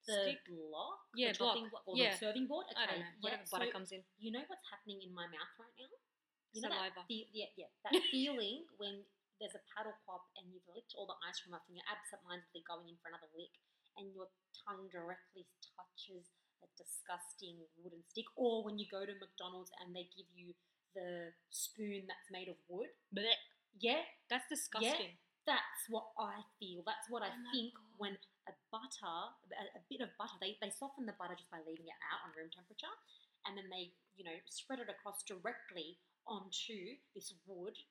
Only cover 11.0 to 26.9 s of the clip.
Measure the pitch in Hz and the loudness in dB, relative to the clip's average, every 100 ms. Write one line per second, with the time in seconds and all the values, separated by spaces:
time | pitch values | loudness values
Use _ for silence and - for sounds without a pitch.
11 | 190 180 170 180 180 170 - 180 - 208 | -6 -4 -4 -6 -6 -10 -10 -8 -6 -6
12 | - 190 180 180 170 170 165 170 170 170 | -6 -12 -8 -8 -8 -14 -8 -8 -8 -14
13 | 170 165 160 160 175 - _ _ _ - | -12 -12 -12 -12 -12 -16 _ _ _ -12
14 | 196 190 185 _ _ - - 190 190 180 | -12 -8 -10 _ _ -8 -6 -6 -6 -6
15 | 170 180 - 190 175 _ - - - - | -6 -6 -10 -20 -20 _ -18 -16 -16 -12
16 | - 185 180 _ _ _ - - 170 - | -10 -10 -14 _ _ _ -20 -14 -6 -4
17 | - 175 - - 185 170 160 165 175 170 | -2 -4 -4 2 2 2 -12 -12 -10 -10
18 | - - 226 - 247 220 214 208 202 190 | -2 0 0 8 10 10 6 2 0 0
19 | 202 196 175 - 180 185 185 - 180 180 | 0 -2 -10 -6 -4 -4 -8 -10 -6 -6
20 | 175 180 175 175 175 175 _ _ _ 190 | -6 -10 -14 -14 -14 -14 _ _ _ -4
21 | 180 175 170 - _ - - - 208 202 | -2 -2 -4 -8 _ -4 -4 -2 -2 -2
22 | 190 185 - 185 185 170 - 175 269 - | -4 -8 -6 -6 -6 -8 -6 -2 -2 -4
23 | _ 196 220 - - _ _ 202 233 302 | _ 2 6 6 4 _ _ 2 4 6
24 | 339 - _ 254 - 302 - 220 220 320 | 2 -10 _ 2 4 -2 0 6 6 6
25 | 277 - _ _ - 269 - - - 220 | 2 -6 _ _ 6 6 4 -4 0 0
26 | - - 208 202 208 _ 190 175 170 | 0 -2 -2 -2 -10 _ -6 -2 -2